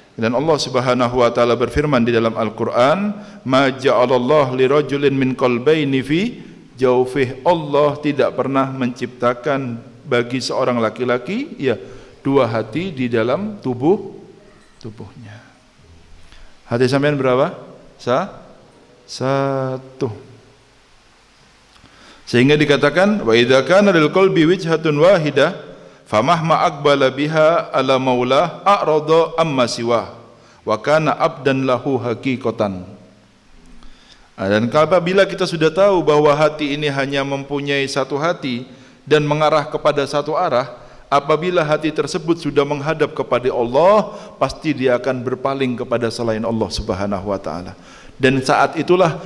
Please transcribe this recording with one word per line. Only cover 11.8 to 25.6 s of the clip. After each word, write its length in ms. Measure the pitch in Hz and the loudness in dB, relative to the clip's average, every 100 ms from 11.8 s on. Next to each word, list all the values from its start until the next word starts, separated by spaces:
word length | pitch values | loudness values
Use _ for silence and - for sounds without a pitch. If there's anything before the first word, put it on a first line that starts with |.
| - - - - | -6 -18 -20 -8
dua 240 | - 139 117 | 0 2 2
hati 480 | 113 110 135 190 | 0 -4 -6 -8
di 160 | 139 123 | -6 -2
dalam 480 | 117 113 147 214 208 | 0 0 -2 -6 -8
tubuh, 560 | 131 117 143 208 - - - - - - _ _ | -8 -2 0 0 -4 -18 -20 -20 -20 -20 _ _
tubuhnya. 640 | 113 104 101 - 110 110 - _ _ _ - - - - - - - - - | -18 -18 -18 -20 -20 -20 -20 _ _ _ -20 -20 -20 -20 -20 -20 -20 -20 -8
Hati 160 | 120 127 | 0 2
sampean 320 | 139 147 143 | 2 0 0
berapa? 380 | 131 127 160 - - - - - | 0 2 0 -4 -16 -20 -20 -12
Sa-, 320 | - 131 196 - - - - _ _ _ - | -4 -2 -4 -10 -20 -20 -20 _ _ _ -20
satu. 1200 | - 127 135 139 135 131 127 131 - 135 101 - - _ _ _ _ _ _ _ _ _ _ _ _ _ _ - - - - - | -8 -2 -2 -2 -4 -6 -8 -12 -8 -6 -6 -16 -20 _ _ _ _ _ _ _ _ _ _ _ _ _ _ -20 -20 -20 -20 -2
Sehingga 280 | 120 131 151 | 2 4 4
dikatakan, 680 | 147 143 143 147 202 208 | 4 2 2 2 2 0
"Wa 80 | 117 113 | 2 2
idza 240 | 123 131 | 4 4
kana 280 | 127 185 202 | 4 4 4
lil 160 | 170 151 | 4 2
qalbi 360 | 185 190 165 156 | 2 2 4 2
wijhatun 560 | 185 165 160 160 147 | 0 0 -2 0 2
wahidah, 480 | 170 196 147 139 151 - | 4 4 2 2 0 -2